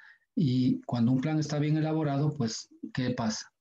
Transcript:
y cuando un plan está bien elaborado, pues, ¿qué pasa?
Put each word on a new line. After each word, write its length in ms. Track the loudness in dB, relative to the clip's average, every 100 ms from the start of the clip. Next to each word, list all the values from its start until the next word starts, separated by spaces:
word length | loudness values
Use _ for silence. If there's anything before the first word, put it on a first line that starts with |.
| -20 -20 _ 0
y 460 | 2 4 2 0
cuando 300 | -2 0 2
un 100 | 2
plan 180 | 0 -2
está 200 | 0 0
bien 180 | 0 2
elaborado, 560 | 2 0 0 0 0
pues, 360 | -2 -4 -6 -14 -16 -10
¿qué 180 | -4 -2
pasa? 400 | -2 -2 -4 -8 _